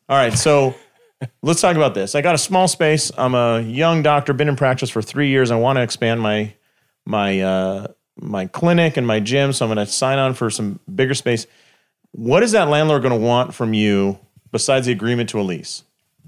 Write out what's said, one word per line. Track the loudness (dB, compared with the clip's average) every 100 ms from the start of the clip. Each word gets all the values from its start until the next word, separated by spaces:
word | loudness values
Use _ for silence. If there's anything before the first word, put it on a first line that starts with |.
| _
All | 2
right, | 2 2
so | 2 4 2 -2 _ _ _
<laughs> | _ -14 _
let's | -2 2
talk | 2 4
about | 2 0
this. | -2 0
I |
got | 0 0
a |
small | 0 0 0
space. | 2 2 2 -2 -2
I'm | 0 2
a | 2 0
young | -2 0 2 2
doctor, | 2 2 0
been | 0 0
in | 2
practice | 0 0 -2
for | -4
three | -6 -2 0
years. | 2 2
I | 2
wanna | 2 0
expand | -2 -2 -2 0
my, | 0 -2 -4 -10 _ _ _ _ -6
my, | -2 0 0
uh, | 0 0 -2 -4 -10 -16 _ -16
my | -8 -8 -8
clinic | -2 2 2 2 0
and | 0
my | 0
gym, | 0 0 0
so | -2 -2
I'm |
gonna | -2 -4
sign | -2 -2 0
on | -2
for | -2 -4
some | -4 -6 -8 -10
bigger | -2 -2 0
space. | -2 -4 -4 _ _ _ _ _ _
What | -10 0 2
is | 4
that | 2 4
landlord | 2 2 2
gonna | 2 0
want | 2 2 0 -4
from | -2
you | 0 2 2 0 -4 _ _ _
besides | -6 0 0 0
the |
agreement | -2 -2 -2 -2
to | -4
a |
lease? | -4 -6 -10 -16 _ _ _ _